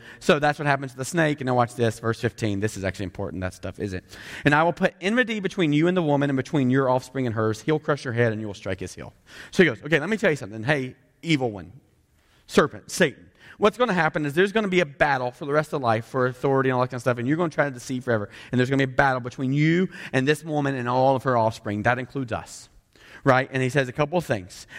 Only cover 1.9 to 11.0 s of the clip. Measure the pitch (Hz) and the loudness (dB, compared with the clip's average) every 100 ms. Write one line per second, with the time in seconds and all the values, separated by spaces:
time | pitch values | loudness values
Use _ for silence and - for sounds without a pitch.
1.9 | - 113 113 117 - 113 98 104 98 92 | 0 -4 -2 -4 -2 -2 -2 -2 -4 -6
2.9 | 90 92 - 98 87 92 - 95 - 101 | -6 -8 -6 -8 -6 -8 -8 -12 -8 -6
3.9 | 92 - - - - 143 147 170 170 185 | -6 -12 -18 -16 -2 2 4 2 2 -2
4.9 | - 180 233 233 220 185 - 160 147 165 | -2 -2 0 0 -2 -4 0 2 4 4
5.9 | 185 156 143 143 135 127 156 127 135 131 | 2 2 2 2 -2 0 0 2 2 2
6.9 | 127 - 139 127 110 110 110 - 156 156 | 0 -2 -6 -4 0 -2 -2 -2 -2 0
7.9 | 143 139 117 120 107 107 98 101 95 90 | -4 -2 0 0 0 -8 -10 -8 -8 -8
8.9 | - 60 _ _ - - - 165 110 151 | -12 -16 _ _ -20 -4 4 4 4 -2
9.9 | 156 160 220 196 151 101 110 110 151 131 | 0 0 0 0 0 -4 -6 -2 -2 -2
10.9 | - | -10